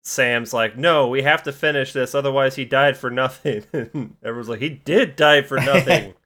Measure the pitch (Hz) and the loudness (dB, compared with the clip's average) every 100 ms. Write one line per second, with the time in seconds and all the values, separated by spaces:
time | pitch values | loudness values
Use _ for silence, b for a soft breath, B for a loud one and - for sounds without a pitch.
0 | - - 123 120 113 120 110 117 165 156 | -8 -2 0 0 -2 -2 -2 0 2 2
1 | 123 135 139 156 147 139 151 143 131 135 | 2 2 2 0 -2 -4 -2 0 -2 -4
2 | 123 143 139 139 135 131 127 135 143 135 | -2 -2 0 0 0 -2 -2 2 2 0
3 | 123 123 131 - 151 107 - 156 110 147 | -4 -2 -4 -4 -6 -6 -8 -10 -8 -10
4 | 113 - 113 120 113 107 147 135 139 190 | -10 -12 -10 -10 -10 -8 -8 -8 0 2
5 | 196 147 151 147 139 135 135 139 131 123 | 2 2 4 4 2 -2 2 2 2 0
6 | 98 - | -2 -16